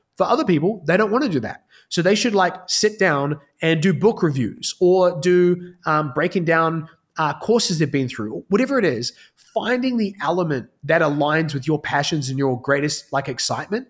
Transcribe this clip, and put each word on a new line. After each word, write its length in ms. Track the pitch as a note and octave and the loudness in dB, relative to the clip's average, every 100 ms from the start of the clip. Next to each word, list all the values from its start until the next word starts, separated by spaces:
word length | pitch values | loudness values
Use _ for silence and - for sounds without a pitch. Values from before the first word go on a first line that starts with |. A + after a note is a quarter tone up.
| _ - | _ -2
For 100 | F3+ | 2
other 200 | B3 D4+ | 2 2
people, 380 | D#3+ E3+ G#3+ D3 | 2 2 -2 0
they 100 | F#3 | 2
don't 160 | G#3+ | 2
wanna 160 | A#3 C#4+ | 2 0
do 120 | D3 | -2
that. 240 | G#2+ - _ _ _ | -4 -10 _ _ _
So 140 | - | 0
they 120 | E3+ G#3+ | 2 2
should, 200 | A#3+ G3+ | 2 2
like, 180 | F3+ E3+ - | 0 -2 -4
sit 320 | - G#3 G#3+ | 0 0 2
down 420 | F#3+ C#3+ C#3+ D3+ - _ | 2 2 0 -4 -8 _
and 180 | D#3+ E3 | 0 2
do 120 | F#3 C#3+ | 2 2
book 260 | G3+ A3+ | 2 2
reviews 540 | E3+ C3 A2 - - - | 0 0 -2 -4 -10 0
or 400 | F3+ F#3 F3+ F3 | 4 4 4 2
do, 540 | F3+ F3+ F3 F3+ F3+ - - | 2 4 4 2 -4 -10 -2
um, 240 | D3+ D3+ | -2 0
breaking 320 | C#3 F3 F#3 E3 | -2 -2 0 2
down, 420 | E3 E3 E3 D#3 _ _ - | 2 2 -2 -8 _ _ -4
uh, 200 | D#3 D3+ | -4 -2
courses 400 | - A#3 A3 D#3+ | 0 0 2 0
they've 120 | D3+ | 0
been 160 | C#3+ B2+ | 0 -2
through, 380 | - G#2+ C#3 - | -6 -8 -8 -2
whatever 300 | G3+ C4+ C#4 | 0 2 2
it 80 | F3+ | 0
is. 260 | A#2 B2 - - _ | -2 -6 -10 -20 _
Finding 640 | - - G#3+ B3 C4 A#3+ | -8 -6 -2 -2 0 -2
the 180 | G3+ - | -2 -2
element 480 | D#3+ F3 E3+ C3+ - _ | -2 0 0 -2 -6 _
that 180 | C#3+ E3 | -4 -2
aligns 520 | D#3 D3 D3 D#3 D#3+ | 0 0 0 0 -2
with 120 | C3+ B2+ | -4 -4
your 160 | D3+ | -4
passions 480 | - D3 C#3+ D#3 C3 | -2 -4 -2 -4 -4
and 80 | C3+ | -2
your 240 | C3+ B2 | -2 -2
greatest, 500 | C3 C#3 D3+ - - | -2 -2 -2 -6 -6
like, 160 | C#3 C#3+ | -6 -6
excitement 600 | B2 - A#2 - G#3+ C4 | -6 -6 -6 -4 -8 -8